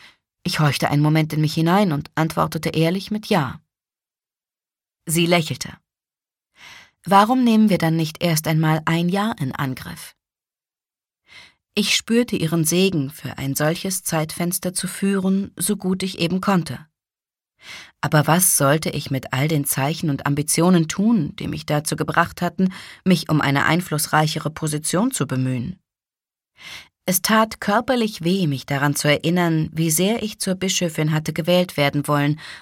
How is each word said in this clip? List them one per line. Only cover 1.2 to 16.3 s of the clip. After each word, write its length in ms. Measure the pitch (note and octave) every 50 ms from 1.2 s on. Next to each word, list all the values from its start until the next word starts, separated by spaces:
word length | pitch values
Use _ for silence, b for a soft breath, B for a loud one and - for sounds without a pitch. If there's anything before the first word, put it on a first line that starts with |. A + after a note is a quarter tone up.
| D#3 D#3 D3+
in 80 | D3+
mich 140 | D#3 D3+ -
hinein 380 | E3 D#3+ E3 F3+ G3+ G#3+ F#3 D3
und 180 | C#3+ D3+ - -
antwortete 560 | - D#3+ D#3+ - - D#3+ D#3 - D#3+ D#3 E3
ehrlich 400 | D#3+ D#3 D#3+ E3 F3 G3 G3+ -
mit 160 | G#3 G#3+ G#3+
"Ja." 340 | - G#3+ F3 C#3+ A#2+ - - _ _ _ _ _ _ _ _ _ _ _ _ _ _ _ _ _ _ _ _ _ _ _ _ _ _ _ _ -
Sie 200 | - D#3 E3+ E3+
lächelte. 460 | E3+ F3 F3 D#3 - B2 - - - - - _ _ _ _ _ _ _ _ _ _ _ _ _ _ B B B B B B B B B B B
"Warum 400 | - G3 G3 G#3 G#3+ B3+ C4 B3+
nehmen 240 | A#3 A3 A3 A3 G#3
wir 100 | F#3 D#3+
dann 160 | E3+ E3 D#3+
nicht 280 | E3 D#3+ D#3 - - -
erst 260 | E3+ D#3+ D#3 D#3 D#3
einmal 340 | D#3+ D#3 D#3+ D#3 D#3 D#3+ D#3
ein 240 | D#3+ E3 E3+ E3+ F3
Jahr 300 | F#3 G3 G#3 A3 A#3 -
in 140 | D3 C3 -
Angriff?" 640 | - C#3+ C3+ B2+ - - E3+ E3 D3+ - - - _ _ _ _ _ _ _ _ _ _ _ _ _ _ _ _ _ _ _ _ _ B B B B B B B B B _ - G#3
Ich 160 | G3+ - -
spürte 420 | - - - A3+ A#3+ B3 A#3+ G#3+
ihren 280 | - D#3+ D#3+ E3 E3+ D#3
Segen, 460 | D#3+ E3+ F3+ F#3+ G3 F#3 D#3 C3+ C3+
für 260 | - - - C3 -
ein 180 | - C3+ C#3 C3+
solches 480 | - D3+ D3+ E3+ F3+ - F#3+ F#3 - -
Zeitfenster 720 | - - D#3+ D#3 D#3 - - F3 F3 F3 - - F3+ F3+
zu 160 | - - F3+
führen, 640 | - - G3 G3 G3 G3 F#3 F#3+ F#3+ G3 G3 - -
so 200 | - F3 - G#3
gut 260 | G#3 - F#3 F#3+ F#3 F#3+
ich 160 | F#3+ F#3 -
eben 220 | E3+ E3